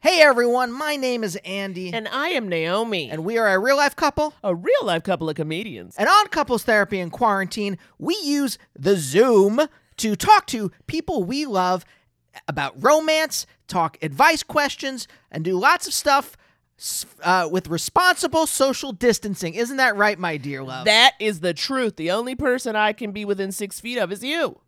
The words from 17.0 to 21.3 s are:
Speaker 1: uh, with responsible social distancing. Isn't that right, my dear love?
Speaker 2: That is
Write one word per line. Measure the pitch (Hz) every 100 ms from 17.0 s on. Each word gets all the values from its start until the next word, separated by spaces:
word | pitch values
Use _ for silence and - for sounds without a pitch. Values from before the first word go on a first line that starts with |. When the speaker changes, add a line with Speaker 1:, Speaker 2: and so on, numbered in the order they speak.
| - _
Speaker 1:
uh, | 160 180 175
with | 185 180
responsible | 160 - - 359 359 330 320 320
social | - 269 262 -
distancing. | 208 247 208 214 196 175
Isn't | 165 233 269
that | 254 208
right, | 208 196
my | 180 151
dear | 135 135
love? | 135 131 127
Speaker 2:
That | 214 254 -
is | 214